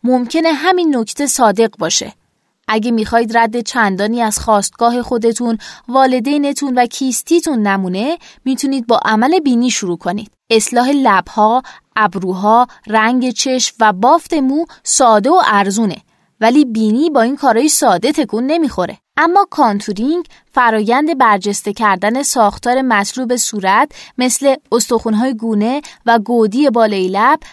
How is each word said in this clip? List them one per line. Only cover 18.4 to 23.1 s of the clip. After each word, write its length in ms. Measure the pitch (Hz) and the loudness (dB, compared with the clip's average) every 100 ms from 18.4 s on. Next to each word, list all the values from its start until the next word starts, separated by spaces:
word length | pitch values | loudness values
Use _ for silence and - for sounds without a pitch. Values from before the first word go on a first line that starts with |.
| 262 | -2
نمی‌خوره. 520 | 339 285 - 175 - _ - | 0 -2 -4 -8 -8 _ -2
اما 300 | 330 381 381 | 2 2 0
کانتورینگ 760 | - 240 202 214 196 254 339 330 - _ | 0 0 0 -6 -4 -2 -2 -6 -16 _
فرایند 640 | 269 240 220 214 247 311 277 | 0 2 2 0 0 0 2
برجسته 560 | 240 202 202 202 208 | 2 2 0 -6 -6
کردن 500 | 202 214 185 202 254 | -2 0 0 0 -2
ساختار 580 | 285 262 208 - 240 254 | -2 2 0 0 -2 0
مطلوب 540 | 262 208 202 | 2 0 -2